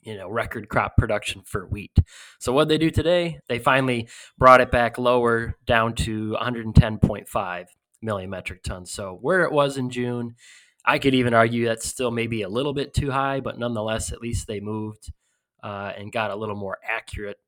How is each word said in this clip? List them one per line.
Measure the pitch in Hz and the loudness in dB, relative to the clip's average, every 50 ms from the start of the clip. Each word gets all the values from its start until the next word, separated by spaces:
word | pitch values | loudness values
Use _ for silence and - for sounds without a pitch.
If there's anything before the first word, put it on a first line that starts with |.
| _ | _
you | 113 110 | -14 -14
know, | 98 95 90 | -12 -12 -6
record | 104 117 110 - - 120 104 - | -4 -4 -4 -4 -6 -12 -12 -2
crop | - 127 104 101 - | -2 0 0 2 2
production | - 127 110 107 104 - - - 98 - | 0 2 2 0 -2 -2 -6 -10 -10 -14
for | - - 104 92 - | -8 -8 -8 -6 -6
wheat. | 104 107 95 - _ - - _ - - - - - _ | -8 -8 -8 2 _ 4 4 _ 0 -20 -20 -20 -20 _
So | - - 123 | -4 0 4
what'd | 139 156 156 | 4 4 4
they | 156 151 | 4 2
do | 160 160 | 2 2
today? | 151 - 151 160 180 175 170 170 156 143 _ _ | 0 0 2 2 2 2 0 -2 -6 -10 _ _
They | 123 120 | -6 0
finally | 117 143 131 135 135 131 123 117 113 117 - - - - _ _ | 2 4 4 4 4 2 0 -2 -4 -8 -12 -20 -20 -20 _ _
brought | 127 127 127 123 | 10 10 10 10
it | 123 120 | 8 6
back | 120 123 120 117 113 - | 4 2 2 2 0 0
lower, | 123 123 123 123 120 117 117 113 113 113 - _ _ | 2 2 4 4 4 2 2 0 -2 -4 -8 _ _
down | - 123 113 113 113 113 | 2 2 2 2 2 0
to | 113 - 113 110 110 107 107 107 - | -2 -2 -2 -2 -4 -4 -4 -4 -4
a | 110 | -4
hundred | 120 123 117 113 | -4 -6 -6 -8
and | 110 107 | 6 6
ten | - 120 110 110 107 | 6 6 6 2 0
point | - - - 101 101 - | 0 -2 -2 -6 -8 -6
five | - 117 101 92 90 90 90 _ _ _ _ _ _ _ | -4 -4 -4 -2 -6 -8 -10 _ _ _ _ _ _ _
million | - 110 107 98 92 95 | -6 -4 -4 -4 -4 -8
metric | 98 92 90 - 95 - _ | -10 -10 -10 -10 -12 -10 _
tons. | - 107 92 90 - | -8 -8 -8 -10 -12
So | - - 104 95 92 90 | -12 -10 -10 -10 -10 -8
where | 110 135 185 185 | -2 0 2 2
it | 170 143 | 2 2
was | 151 147 143 139 135 | 2 0 0 0 0
in | 135 127 127 | -4 -6 -4
June, | 123 123 123 123 123 120 120 117 117 _ _ - - - _ _ _ _ _ | -4 -4 -4 -2 -2 -4 -6 -8 -10 _ _ -20 -20 -20 _ _ _ _ _
I | - 127 151 | 0 0 2
could | - 139 131 | 2 2 2
even | 131 123 120 117 | 2 2 4 4
argue | 113 113 117 120 120 117 | 4 4 4 2 0 0
that's | 113 113 110 - - | -2 -2 -4 -6 -10
still | - - 131 120 | -6 -4 -4 -2
maybe | 117 117 113 117 117 110 101 | -2 -2 -4 -2 -4 -4 -6
a | 90 | -4
little | 98 120 135 147 139 | -4 -4 -4 -4 -4
bit | 139 139 - _ | -4 -6 -4 _
too | - 147 139 | -4 -2 -2
high, | 127 135 135 135 139 139 | -2 -2 -2 -2 -2 -4
but | 131 120 - - | -4 -6 -8 -4
nonetheless, | 120 120 117 110 107 110 110 113 - - - | -4 -4 -4 -4 -4 -2 -4 -4 -4 -6 -8
at | - | -8
least | 117 117 117 - - - | -8 -6 -6 -6 -6 -4
they | 110 101 | -8 -8
moved, | 101 107 107 107 107 107 107 _ - - - _ _ _ _ _ _ _ _ _ | -6 -6 -6 -6 -6 -8 -12 _ -18 -20 -20 _ _ _ _ _ _ _ _ _
uh, | - 107 101 98 101 98 95 98 | -14 -10 -10 -8 -8 -8 -10 -10
and | 101 104 | -12 -6
got | 101 117 110 104 | -4 -2 -2 -2
a | 98 | -4
little | 104 110 107 104 | -6 -6 -6 -6
more | 104 101 95 95 - _ - | -6 -6 -8 -8 -10 _ -6
accurate | 110 113 - - - - 104 101 104 _ _ | -6 -6 -6 -10 -12 -10 -10 -12 -12 _ _